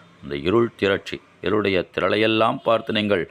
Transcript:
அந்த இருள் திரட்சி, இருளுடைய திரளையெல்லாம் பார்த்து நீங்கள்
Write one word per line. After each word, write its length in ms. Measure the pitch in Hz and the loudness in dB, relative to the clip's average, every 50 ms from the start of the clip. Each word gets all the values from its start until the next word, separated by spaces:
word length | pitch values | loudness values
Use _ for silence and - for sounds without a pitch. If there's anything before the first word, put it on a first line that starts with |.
| - - - - - | -20 -20 -20 -18 -12
அந்த 120 | 69 71 | -10 -8
இருள் 360 | 73 69 87 101 117 120 113 - | -4 -2 0 2 2 0 0 -2
திரட்சி, 460 | - 98 98 98 92 - - - 71 - _ _ _ | -2 0 0 0 0 -4 -8 -12 -14 -14 _ _ _
இருளுடைய 360 | - 90 101 107 101 101 95 87 85 - | -4 -2 0 0 0 0 0 0 -2 -4
திரளையெல்லாம் 680 | - - 85 92 101 107 110 110 110 110 110 117 131 - - | -4 -2 0 0 2 2 2 2 2 2 2 0 0 0 0
பார்த்து 300 | - 113 110 110 - 110 | 0 0 0 0 -2 -2
நீங்கள் 300 | 107 104 104 101 90 80 - | -2 0 0 0 0 -2 -4